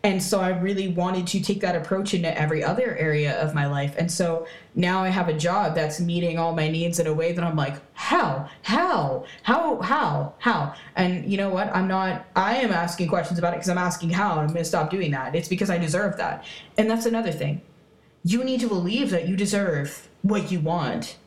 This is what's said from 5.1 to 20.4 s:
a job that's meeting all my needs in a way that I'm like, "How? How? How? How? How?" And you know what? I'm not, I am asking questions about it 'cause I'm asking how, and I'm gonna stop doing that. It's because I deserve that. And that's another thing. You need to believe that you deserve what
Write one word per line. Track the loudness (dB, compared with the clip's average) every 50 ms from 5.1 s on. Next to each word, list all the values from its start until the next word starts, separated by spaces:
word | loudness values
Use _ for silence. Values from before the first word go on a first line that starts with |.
| 0 0 0 0
a | 0
job | 0 0 2 2 2 0 0 0
that's | 0 0 -2 -2 -2
meeting | -2 0 0 0 0 0 0
all | 0 0 0 0
my | 0 0
needs | 0 0 0 0 0 0 0
in | 0
a | 0 0
way | 0 0 0
that | 0 0
I'm | -2 0 0
like, | 0 0 -2 -4 -8 -14 -18 -12
"How? | -8 -2 2 2 2 2 2 -2 -4 -6 -10 -14 -12 -4
How? | 0 0 2 2 2 2 0 0 0 -2 -4 -6 -10 -18 -6 0
How? | 2 2 2 2 0 0 -2
How? | 0 0 2 2 2 0 0 0 -2 -4 -8 -2
How?" | 0 2 2 2 0 -4 -6 -12 -18 -8 0
And | 0 2 2 2 0 0 -2
you | 0
know | 0 0
what? | 0 0 0 0 0 2
I'm | 2 2
not, | 2 2 0 0 0 -2 -4 -8 0 0
I | 2 2 4 2
am | 2 2 2 2
asking | 0 0 -2 -2 -2 0
questions | 0 2 0 0 0 -2 0
about | 0 0 0
it |
'cause | 0 -2 0
I'm | 0
asking | 2 0 0 -2 0 0 0
how, | 2 2 2 2 2
and | 0
I'm | 0
gonna | 0 0 -2 0
stop | 0 0 0 0 0
doing | 0 0 0 0
that. | 0 -2 -2 -2 -2
It's | -2 0
because | 0 0 0 2 2
I | 2
deserve | 0 0 0 0 0 0 0 -2
that. | -2 -4 -4 -4 -6 -10 -16 -18 -18 -18 -4 0
And | 2 2 4
that's | 2 2 2
another | 0 0 2 0 -2
thing. | -2 -2 -2 -2 -2 -4 -8 -14 -20 -20 -20 -20 -20 -20 _ -20 _ _ 0
You | 2 2 2 2
need | 2 0 0
to | 0
believe | 0 0 0 0 0 0 0 0 2
that | 0 0 0 0
you | 0
deserve | 0 0 2 2 2 2 2 0 0 -2 -4 -8 -12 -18 -20 -12 -2
what | 0 2 2 2